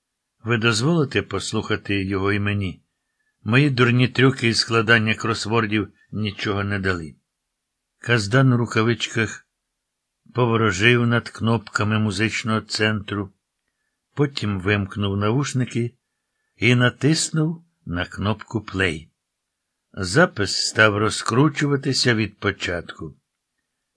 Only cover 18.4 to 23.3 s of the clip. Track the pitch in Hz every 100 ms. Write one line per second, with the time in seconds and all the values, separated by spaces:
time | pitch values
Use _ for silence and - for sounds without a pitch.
18.4 | - 110 104 95 92 80 - _ _ _
19.4 | _ _ _ _ _ - 92 110 180 -
20.4 | 98 - - - 110 101 107 - - 117
21.4 | 151 143 147 139 143 127 127 110 101 -
22.4 | 101 95 - 87 - - 80 - _